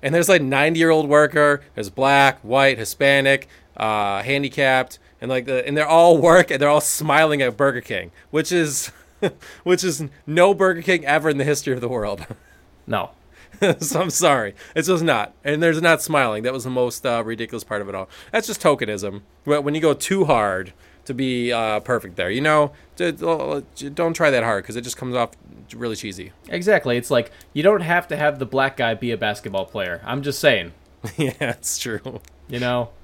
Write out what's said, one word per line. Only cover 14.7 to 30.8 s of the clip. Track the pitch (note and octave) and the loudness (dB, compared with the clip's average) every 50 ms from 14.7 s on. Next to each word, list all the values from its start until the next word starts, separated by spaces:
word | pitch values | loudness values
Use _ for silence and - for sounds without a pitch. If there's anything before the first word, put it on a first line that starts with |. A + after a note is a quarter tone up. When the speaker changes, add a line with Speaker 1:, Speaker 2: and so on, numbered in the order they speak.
| - | -6
Speaker 1:
It's | D#3 D#3 D#3+ | -6 0 0
just | F#3 E3+ E3 | 0 0 2
not. | E3 C#3 A2 G#2 - _ _ _ | 0 0 0 -2 -6 _ _ _
And | C#3+ D3 D3+ | -4 -2 0
there's | E3 E3+ D#3+ D#3 D#3+ | 2 0 0 2 2
not | E3+ E3 D#3 | 2 2 2
smiling. | - - D#3 D3 C3 A#2+ G#2+ G#2+ A2 | 0 -2 0 0 0 0 -2 -4 -4
That | B2 C3 | -4 -6
was | C3+ A2+ | -6 -8
the | B2+ | -6
most, | B2+ B2+ B2 B2 A2+ - - | -2 -2 -2 -2 -2 -4 -4
uh, | C3 A#2+ A#2 A2+ | -2 -2 -2 -4
ridiculous | A2 A#2 G#2+ A#2 G#2+ - A2+ - | -6 -6 -8 -8 -10 -10 -12 -10
part | _ A2 G#2 G2+ | _ -8 -8 -6
of | G2 | -6
it | G2 | -8
all. | F#2+ F#2+ - - - - - | -10 -10 -12 -16 -20 -18 -4
That's | - A3 A3 - | -4 -4 -2 -2
just | G#3+ - | -8 -2
tokenism. | - E3+ D3 C#3 C3 G#2+ G#2 G2+ F#2+ G2+ G2 G2+ - _ _ _ _ | 2 2 2 2 -2 -6 -6 -6 -6 -8 -10 -10 -16 _ _ _ _
Wh-, | C#3 D3 D3 C#3+ | -2 -2 0 0
when | C#3+ D3 | -2 -2
you | D#3+ | 0
go | D3+ D#3+ C#3+ | 2 2 2
too | - - - F#3+ G3 F#3+ | 0 0 -2 0 0 2
hard | D3 D3 A#2 G#2+ G2+ F#2+ F#2 F#2+ F2+ - _ _ _ _ _ _ | 2 4 2 2 0 -2 -4 -6 -10 -14 _ _ _ _ _ _
to | - C3+ | -12 -6
be, | A#2+ C3+ C3 B2+ B2 A#2+ A#2+ A#2+ | -4 -4 -2 -2 -2 -2 -2 -2
uh, | A#2 A#2 A2 G#2+ G#2+ | -2 -2 -2 -2 -4
perfect | G#2 - B2+ A2+ - G2 E2+ | -2 -2 -2 -2 -2 -6 -8
there, | - F#2 F2+ | -6 -4 -2
you | G2 B2 | -2 -2
know, | C#3+ D#3 D3+ D3+ D3 C#3 - - - _ _ | 0 2 2 2 2 0 -2 -12 -20 _ _
d-, | - F3 F3 | -4 -4 -4
d-, | E3 E3+ D#3+ E3 E3 D#3 C#3 C3+ D3+ C#3+ - - _ - C3+ C#3+ | -4 -4 -2 -2 -2 -2 -2 -4 -6 -6 -8 -10 _ -14 -14 -12
don't | C#3+ D3 E3+ E3 E3 | -6 -4 -2 -2 -2
try | - - D3+ | 0 2 2
that | C#3 B2 A2+ | 2 2 0
hard | A#2 A2 G2 F#2+ | 0 -2 -2 -4
'cause | - G#2+ | -8 -10
it | A#2+ | -10
just | A#2+ B2+ - - | -10 -10 -12 -10
comes | - B2+ B2 | -8 -6 -2
off | B2 A#2+ A#2 - _ _ - - - - - - | -2 -2 -4 -6 _ _ -20 -20 -20 -20 -20 -14
really | A#2 A#2+ A#2+ A2 | -10 -8 -8 -8
cheesy. | G2+ - A2 F#2+ F#2 F2 F#2 - _ _ - | -6 -8 -10 -10 -12 -14 -18 -18 _ _ -10
Speaker 2:
Exactly. | - F3 F3 G3 G#3+ E3+ - C3 A#2+ B2 | -8 -4 0 0 0 0 2 0 -2 -2
It's | - - | -2 0
like, | D3 A#2+ A#2 - - - - _ _ | 0 0 0 -2 -10 -20 -20 _ _
you | C#3+ | 0
don't | D3+ F#3+ G#3+ G3 | 2 2 2 2
have | F3 D#3+ E3+ F3 E3+ - | 0 0 0 -2 -2 -4
to | D3+ D3 | -6 -2
have | D3+ D3 D3 C3+ | -2 -2 -2 -2
the | C3 G#2+ | -8 -4
black | B2+ C3+ C3+ C3+ C3 - | -2 0 0 0 -2 -2
guy | B2+ A2+ A2+ | -2 -2 -2
be | G#2 - A#2+ | -2 -4 -6
a | A#2 G#2 | -4 -2
basketball | A#2 G#2+ G#2 - - G#2+ G2 G2 F#2+ | -2 -4 -4 -4 -8 -8 -6 -6 -6
player. | - - A2 F#2+ F2+ F2 E2+ - | -6 -6 -8 -6 -6 -6 -10 -8
I'm | - A#2 C#3 C#3 | -8 -8 -6 -4
just | C#3+ C#3 - | -6 -6 2
saying. | - D3+ B2+ G2+ F2 E2+ - _ | 2 2 2 2 -2 -6 -12 _